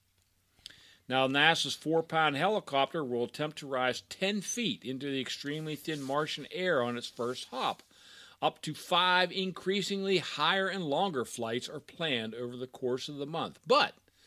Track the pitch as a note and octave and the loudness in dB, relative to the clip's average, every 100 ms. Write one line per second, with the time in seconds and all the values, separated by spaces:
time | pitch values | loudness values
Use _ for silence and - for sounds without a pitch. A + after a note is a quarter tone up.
0 | _ _ _ _ _ _ - - - - | _ _ _ _ _ _ -20 -20 -20 -20
1 | - C3 C3 C#3 D#3 D#3+ C#3 - D3+ E3 | 0 2 4 6 6 6 0 -4 0 0
2 | D#3+ D#3+ D#3 C#3 F3+ G#3+ - C#3 C3+ E3 | 2 2 2 4 0 0 0 2 2 0
3 | C3+ A#2+ A#2+ - C#3+ - C#3+ C3 B2+ A#2+ | -2 -2 -2 -4 -6 -6 -4 0 0 0
4 | - - F#3+ G#3 - - G#3 G2+ A#2+ C3 | -8 -4 -2 -2 -4 -2 -2 -4 -6 -6
5 | C#3+ C3+ B2 - C#3+ D3+ D#3 D3+ - D#3 | -4 -4 -4 -6 -6 -6 -6 -6 -6 -4
6 | C3+ C#3+ D3+ - C#3 D#3+ F#3 D3 A#2+ A#2+ | 0 0 0 -6 -8 -4 2 2 2 -2
7 | - - A#2+ B2+ - B3+ F3+ - _ - | -8 -4 -4 -4 -8 -2 -2 -4 _ -20
8 | - - - - D3+ - - D3 - F3 | -20 -20 -20 -2 -2 -2 -10 -10 2 4
9 | F#3 F3+ F3+ F#3+ F#3+ F3 F#3 G3+ F3 G3 | 6 4 4 0 -4 -2 0 0 0 -2
10 | F#3+ F#3 C#3 - D#3 F#3+ F#3+ F#3+ D#3+ C#3+ | 2 0 0 0 2 2 0 -2 0 2
11 | G3 C#3+ A2 - A2+ B2 - D3 - - | 2 0 -4 -4 -4 -4 -6 -12 -14 -6
12 | E3 A#2+ A2 A2+ B2 B2 B2+ - B2+ B2+ | -2 0 -2 -6 -8 -8 -12 -4 -2 -2
13 | - C#3+ C#3+ D#3+ A#2+ - D#3 C#4 - - | -4 -8 -6 -4 -6 -8 4 4 4 -2
14 | _ _ | _ _